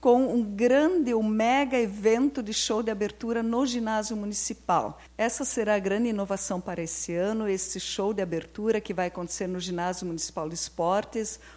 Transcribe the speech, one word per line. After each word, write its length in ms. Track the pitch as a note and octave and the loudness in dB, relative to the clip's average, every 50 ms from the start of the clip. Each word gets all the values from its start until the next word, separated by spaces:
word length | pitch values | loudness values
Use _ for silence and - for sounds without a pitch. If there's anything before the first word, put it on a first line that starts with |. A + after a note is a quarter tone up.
com 320 | - B3+ A#3+ B3+ C4 B3 - | 6 6 6 6 6 4 2
um 100 | A#3+ A#3 | 0 0
grande, 680 | G#3 G3+ G3+ A3+ B3 B3+ C#4 D4+ D#4+ F#4 F4+ D4+ A#3 A#3+ | 0 -2 2 4 6 6 6 6 4 4 2 2 2 2
um 100 | A3 A3 | 2 2
mega 560 | G#3+ G#3+ G#3+ A3 A#3 B3+ C#4 C#4+ C4 B3+ B3+ | 2 2 2 2 4 4 2 2 2 2 0
evento 640 | A#3 G#3 G3 G#3 G3 A3 A3 A#3 C4 D4 C#4 - A#3+ | 0 0 -2 0 2 4 4 6 4 2 2 0 -6
de 100 | G3+ G#3+ | -4 -2
show 300 | - - - A#3 G#3+ A#3 | -2 0 0 0 0 0
de 80 | A3 | -2
abertura 500 | A3 G3 G#3 G3+ - - - A3+ A#3 A#3 | -2 -2 -2 -4 -4 -6 -4 -2 -2 0
no 240 | A3+ A3+ A#3 A#3+ C4+ | 0 0 2 2 0
ginásio 520 | C4+ A#3+ A#3+ A3+ A3 A3 G#3+ G#3+ G#3+ A#3 G#3+ | 0 0 -2 -2 0 0 -2 -2 -2 -4 -4
municipal. 840 | G#3 G#3 G#3 - - - - - - - F#3 D#3+ A2 G#2+ D#3 - - - - - | -4 -4 -4 -4 -4 -4 -6 -8 -2 2 2 2 2 0 -6 -10 -18 -20 -6 -2
Essa 280 | G#3+ A#3 A#3+ - C#4+ | -2 -2 0 -2 -2
será 300 | B3+ - - A3 G3+ G#3+ | -2 -2 -2 2 2 2
a 40 | G#3 | 2
grande 300 | F#3+ G3 G3 G#3 A#3+ A#3+ | 2 0 0 2 0 0
inovação 500 | A3 G#3 G3 F#3+ G3 F#3+ - - G3 F3+ | 0 -2 -2 -2 -2 -4 -2 -4 -4 -4
para 220 | F3+ - F3+ E3+ | -4 -6 -6 -6
esse 340 | E3+ D#3+ - - - - E3+ | -4 -6 -4 -6 -6 -4 -2
ano, 320 | E3+ F3+ G3+ A3 A3+ A3 G#3 | 0 0 0 0 0 0 0
esse 320 | F#3+ F#3+ F#3 - - F#3 | 0 -2 -2 -4 -6 -6
show 340 | - - - - G3 G3+ A3 | -6 -6 -4 -2 0 0 0
de 80 | G3 | 0
abertura 600 | F#3+ F3 E3+ E3 D#3+ - - - G#3 A3 A3 G#3+ | -2 -2 -2 -4 -6 -6 -10 -4 0 2 2 0
que 120 | G#3+ - G3 | 0 -2 -2
vai 140 | F3 F#3 F3+ | -2 -2 -2
acontecer 400 | F3 - F3 E3+ - - G3+ F3+ | -2 -6 -8 -6 -4 -4 -4 -4
no 140 | F#3 F3+ | -4 -4
Ginásio 440 | F3 F3+ F3+ F3 F3 F3+ F3+ F3+ - | -4 -4 -4 -2 -2 -2 -2 -2 -4
Municipal 440 | F3+ E3 E3 - - - - D#3+ D#3 | -6 -6 -6 -6 -6 -6 -6 -6 -6
de 60 | E3 | -4
Esportes, 840 | E3 - - - - E3+ E3+ F#3 G3+ G#3+ - - A#3 A3 G#3 - - - - - | -6 -8 -8 -4 -2 0 2 2 2 0 -2 -4 -4 -4 -4 -6 -12 -16 -20 -20